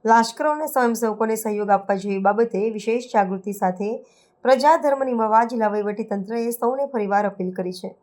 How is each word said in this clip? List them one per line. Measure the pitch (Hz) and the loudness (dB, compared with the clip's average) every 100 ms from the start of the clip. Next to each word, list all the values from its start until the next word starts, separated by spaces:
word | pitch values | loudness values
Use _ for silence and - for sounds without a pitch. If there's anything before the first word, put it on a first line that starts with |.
| 220 | 6
લાશ્કરો | 226 226 - 302 302 | 4 4 0 0 0
અને | 302 | -2
સ્વયંસેવકોને | 269 240 226 226 214 220 220 220 | 0 0 0 -2 0 -2 -2 -4
સહયોગ | 208 202 196 | -4 2 2
આપવા | 196 196 | 2 -4
જેવી | 202 196 196 | -2 0 2
બાબતે | 208 233 196 220 214 | 2 0 0 -2 -4
વિશેષ | 214 233 247 226 | -2 -4 0 0
જાગૃતિ | 190 190 208 202 | 0 -2 -6 -2
સાથે | 190 180 202 247 - _ _ _ 240 | -2 -2 -6 -6 -12 _ _ _ 2
પ્રજાધર્મ | 262 285 330 294 277 269 | 4 6 4 2 0 -2
નિભાવવા | 233 220 220 233 247 | 0 2 2 2 0
જિલ્લા | 214 208 | 0 0
વહીવટી | 208 208 220 | -4 -6 -4
તંત્રએ | 202 196 233 233 233 | -6 -4 -4 -4 -2
સૌને | 233 269 277 | -2 -2 -4
ફરીવાર | 247 202 202 208 | -4 0 0 0
અપીલ | 196 185 185 | -4 -6 -4
કરી | 180 180 | -8 -8
છે. | 190 - | -14 -16